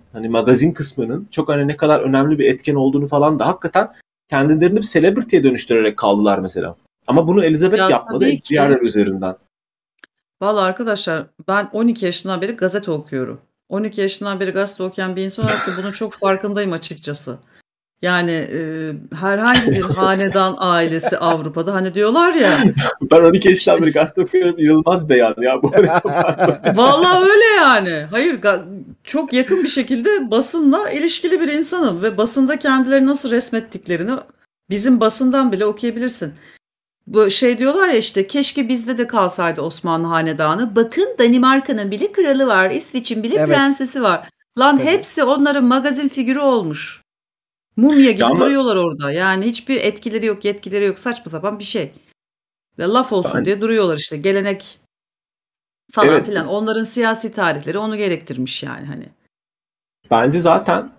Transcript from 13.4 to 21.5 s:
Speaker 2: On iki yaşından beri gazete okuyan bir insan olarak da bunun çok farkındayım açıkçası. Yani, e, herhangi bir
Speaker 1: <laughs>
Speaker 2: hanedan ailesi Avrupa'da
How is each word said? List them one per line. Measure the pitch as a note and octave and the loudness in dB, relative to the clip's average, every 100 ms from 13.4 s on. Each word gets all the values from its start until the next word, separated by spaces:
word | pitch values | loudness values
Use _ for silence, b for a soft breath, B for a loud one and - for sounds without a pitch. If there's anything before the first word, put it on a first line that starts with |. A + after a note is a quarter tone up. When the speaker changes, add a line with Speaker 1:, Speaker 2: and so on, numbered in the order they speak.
| _ _ _ | _ _ _
Speaker 2:
On | G3 | -6
iki | G#3+ G#3 | -6 -4
yaşından | G3 - G3+ F#3+ | -4 -4 -8 -6
beri | F#3+ | -4
gazete | F#3 G3 - | -4 -4 -6
okuyan | F#3 G3 F#3 F#3 | -8 -6 -6 -6
bir | |
insan | F#3+ G#3 G#3+ | -8 -4 -2
olarak | G#3+ - | -2 -4
da | F3+ | -6
bunun | G3 | -8
çok | G3 G#3+ | -8 -10
farkındayım | - G3 F#3+ G3+ G3+ G3 | -4 -2 -2 -2 -4 -4
açıkçası. | E3 - D#3 D3 C#3+ C3+ - b b _ _ _ _ | -6 -10 -12 -10 -8 -10 -12 b b _ _ _ _
Yani, | F3+ F3+ F3 | -2 -2 -2
e, | E3 - D#3 D#3+ D#3+ D#3 D3 - D#3+ | -4 -4 -6 -8 -8 -10 -10 -14 -6
herhangi | F#3+ G3+ A#3+ B3 A3+ | -2 0 2 2 2
bir | F#3+ | 0
Speaker 1:
<laughs> | |
Speaker 2:
hanedan | F#3 F#3 F#3+ F#3+ G3 G3 F#3+ - | -2 0 0 0 0 0 0 0
ailesi | F3+ E3+ E3 E3 E3 - | 0 0 0 -2 -2 -2
Avrupa'da | E3+ E3 D#3 | 0 -2 -4